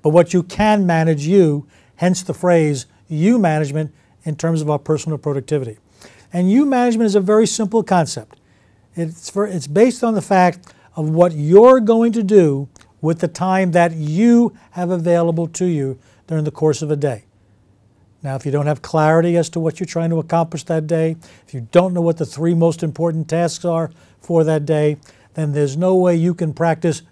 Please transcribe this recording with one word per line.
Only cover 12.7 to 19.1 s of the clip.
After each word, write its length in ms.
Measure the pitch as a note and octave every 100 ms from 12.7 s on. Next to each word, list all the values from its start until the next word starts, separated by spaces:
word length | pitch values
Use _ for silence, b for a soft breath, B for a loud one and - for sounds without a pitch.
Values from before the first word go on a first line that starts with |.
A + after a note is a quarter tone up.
| _ b _
with 180 | D#3 E3
the 80 | E3+
time 440 | - F#3 F#3 F#3
that 220 | E3+ E3+
you 600 | E3 D3+ D#3+ A#3 A#3+ A#3 b b
have 180 | F3 F3
available 580 | F3+ E3 E3+ E3+ E3 E3
to 180 | E3 F3+
you 340 | D#3+ C3+ C3 b b _
during 180 | D#3+
the 80 | D3+
course 300 | - D#3 D3
of 80 | D3+
a 60 | D3+
day. 300 | C#3+ A2 _ _ _ _ _ _ _ _ _ _
Now, 120 | C#3+ C3
if 100 | D3
you 60 |
don't 160 | C#3+ D3
have 140 | D3+
clarity 540 | - D#3+ D#3